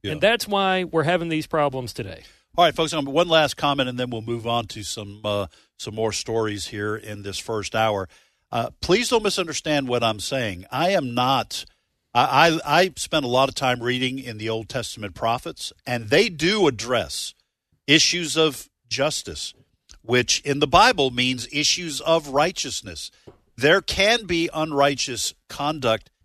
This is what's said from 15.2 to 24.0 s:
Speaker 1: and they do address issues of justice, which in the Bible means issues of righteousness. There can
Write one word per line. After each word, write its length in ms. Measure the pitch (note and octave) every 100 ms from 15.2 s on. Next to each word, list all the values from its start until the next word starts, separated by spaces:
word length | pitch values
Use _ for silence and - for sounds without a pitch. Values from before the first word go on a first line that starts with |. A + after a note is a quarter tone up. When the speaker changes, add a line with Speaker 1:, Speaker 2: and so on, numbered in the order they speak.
| A2+ A#2 E3+ - - - -
Speaker 1:
and 240 | B2 G#2+
they 180 | - A#3+
do 380 | D#3+ D#3+ G#3+ E3
address 680 | A2+ A#2 B2 D#2 - - - _ _ _ _ -
issues 500 | D#3+ - F3 D#3+ C#3
of 320 | D#3 B2+ - _ _
justice, 680 | A#2 C#3+ - - D2+ - - _ _ _ -
which 380 | A2+ B2 A#2 -
in 180 | C#3+ C#3+
the 80 | C#3+
Bible 440 | E3+ A3+ G3 C3+
means 380 | B2 B2+ B2+ A2+
issues 500 | D3 D3 - E3+ C3+
of 260 | D#3 E3 D3
righteousness. 840 | C3+ D#3+ G3 A2+ - F#2+ E2 - _ - - _ -
There 240 | C#3 F#3+
can 460 | - -